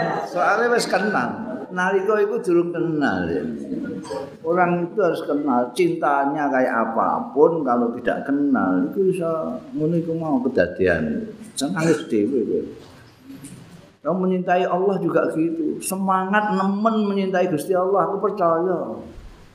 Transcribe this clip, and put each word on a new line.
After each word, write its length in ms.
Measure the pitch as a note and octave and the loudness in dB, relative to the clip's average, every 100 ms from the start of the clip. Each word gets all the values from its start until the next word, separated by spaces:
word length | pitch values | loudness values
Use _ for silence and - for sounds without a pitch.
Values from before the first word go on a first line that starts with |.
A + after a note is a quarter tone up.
| E3+ - - | -2 -2 -4
Soale 360 | F3 E3+ G3+ A#3+ | 0 2 2 2
wis 160 | A#3 | 2
kenal. 640 | - F#3+ G#3 D#3 A#2+ - - - - | 0 0 0 0 -2 -4 -8 -10 -8
Nalika 480 | F3+ F#3 G3 G3 G#3+ | -2 0 2 2 2
iku 160 | G3+ F#3+ | 0 0
durung 320 | F3+ E3+ F3 | 2 2 2
kenal 560 | E3+ D#3+ D3+ C3 F#2 E2+ | -2 -2 0 0 0 0
ya. 160 | D#2+ D#2 D2 - - - F#2+ - - - - | -2 -4 -8 -8 -8 -6 -8 -8 -8 -10 -8
Orang 440 | D#3+ F3+ F3 F3 E3+ | -2 2 2 2 -2
itu 100 | G#3+ | 0
harus 160 | F3 D#3 | 0 0
kenal 440 | - D3 D3 B2 B2 - | -2 -2 2 2 0 2
cintanya 720 | E3+ D#3+ D#3 C#3 C#3 D3+ C#3+ | 0 2 2 2 0 0 0
kayak 240 | C3+ B2+ | 2 2
apapun, 880 | A2+ A2 A2+ F#2+ - - C3+ E3 E3 | 2 0 0 0 0 -2 4 6 4
kalau 320 | B2+ A#2+ A#2+ A#2+ | 0 2 0 0
tidak 280 | - - | -2 -2
kenal 640 | - C#3+ C#3+ A#2+ F#2 F2+ D3+ | 0 0 2 2 4 2 0
itu 240 | G3+ F#3+ | 2 0
iso 440 | E3+ E3 D#3+ E3 - - C#3 | 2 -2 -2 -4 -8 -8 -2
ngono 180 | D#3 E3+ | 0 0
iku 120 | D#3+ E3 | 0 -2
mau 240 | D#3 C3+ | 0 0
kedadian. 880 | B2+ F#2+ F2 - F#2 E2 D#2 D2+ - - - - | 0 2 0 2 2 2 0 -4 -6 -12 -14 -6
Seneng 280 | C#3 E3+ E3 | -4 0 2
wis 200 | D3+ - | 0 0
dhewe 320 | A2 G#2 C3+ | 0 0 0
kowe. 180 | F#2+ F2 - - - - - - - - - - - - - _ D3 | -2 -2 -4 -12 -18 -20 -20 -20 -20 -20 -18 -20 -20 -20 -20 _ -4
Kamu 160 | F#3 | 0
mencintai 400 | F#3 F3+ F3+ F3+ | 2 0 2 2
Allah 320 | F#3+ F3+ G3+ F3+ | 2 2 2 2
juga 240 | E3+ - - D#3 | 2 2 2 0
gitu. 400 | E3 E3 D#3 D3+ | 0 0 -2 -4
Semangat 720 | - F#3+ F#3+ F#3+ F#3+ G#3 G#3 F#3+ | -6 -2 0 0 2 2 2 0
nemen 560 | F#3+ G3+ A3+ A3 G3+ | 0 2 2 2 2
menyintai 400 | G3 F#3+ F#3 F#3 | 0 0 2 2
Gusti 240 | D3 - F3+ | 0 0 0
Allah, 320 | F#3 G3 E3 | 2 2 2
aku 160 | F#3+ | 0
percaya. 720 | G3+ F#3 E3+ E3 F#3 E3+ A#2+ A2 - - - - - | -2 0 2 2 0 -2 -4 -8 -14 -16 -18 -20 -20